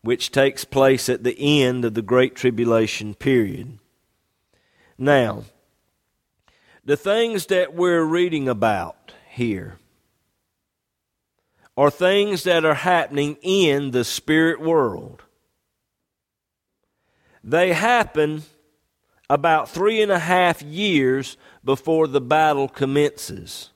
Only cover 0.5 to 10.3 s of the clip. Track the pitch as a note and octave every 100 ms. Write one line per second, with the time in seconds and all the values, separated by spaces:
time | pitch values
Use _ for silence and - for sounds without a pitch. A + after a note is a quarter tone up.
0.5 | - - C3+ C3+ C3 - B2+ A#2+ - C#3+
1.5 | D3 B2+ B2+ A#2+ A2 G2+ B2 C3 - B2+
2.5 | A2+ A#2 A2+ A2 - G#2+ G#2 - C3 G#2
3.5 | - A2 - _ _ _ _ _ _ _
4.5 | _ _ _ _ _ C3 C#3+ A#2 G#2+ G#2+
5.5 | _ _ _ _ _ _ _ _ _ _
6.5 | _ _ _ - C#3+ G3 G#3+ A#3 G#3+ -
7.5 | F#3 E3+ E3+ F3+ E3+ D#3+ E3+ F3 D#3+ C3
8.5 | A#2 A2 G2+ E2 - - - _ - A#2+
9.5 | F#2+ G#2 F#2 _ _ _ _ _